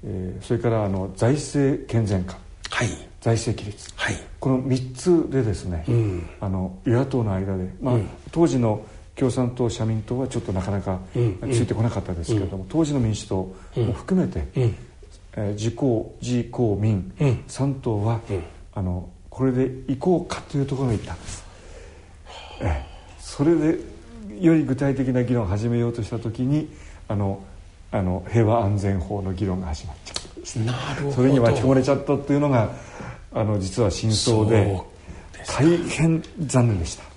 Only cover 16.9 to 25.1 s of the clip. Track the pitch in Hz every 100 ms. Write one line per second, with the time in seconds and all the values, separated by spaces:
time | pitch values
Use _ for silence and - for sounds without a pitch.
16.9 | 101 90 - 147 113 - - 135 135 123
17.9 | 104 104 117 - 98 80 - - - 92
18.9 | 87 85 - - - 131 127 131 - -
19.9 | 131 180 175 - - - 143 139 131 131
20.9 | 101 - 85 - - - - - - -
21.9 | - - - - - - - 101 73 -
22.9 | - - - - - 143 165 151 - -
23.9 | - - - - - 170 160 135 127 139
24.9 | 127 131